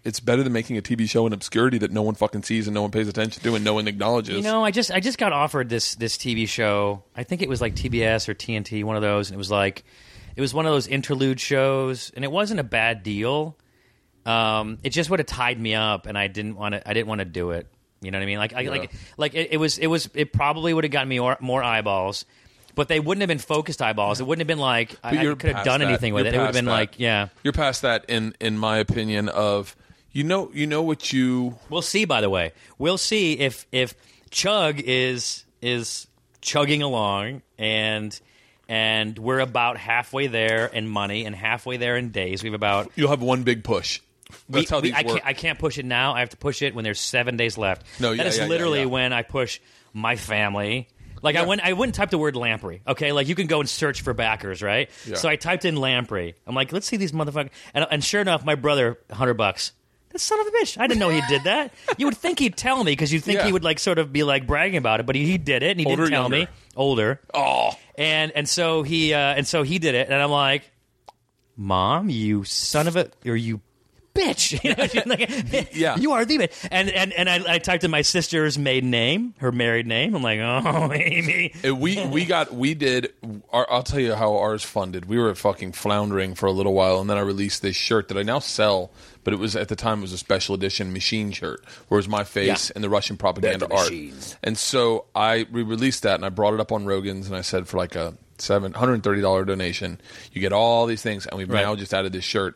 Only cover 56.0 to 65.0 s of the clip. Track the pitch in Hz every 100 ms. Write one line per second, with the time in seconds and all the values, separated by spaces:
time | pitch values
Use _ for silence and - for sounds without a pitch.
56 | 117 101 85 - - 127 135 180 - 220
57 | 185 156 147 147 135 - - 143 160 151
58 | - 202 190 160 135 147 147 143 117 120
59 | - 104 131 113 104 - - _ _ _
60 | _ 359 - 427 415 453 - - 247 226
61 | 185 160 139 143 156 247 285 - - -
62 | 285 226 349 349 247 - 247 262 180 139
63 | 151 156 - 202 196 185 165 156 196 165
64 | 147 143 147 139 127 147 190 180 120 110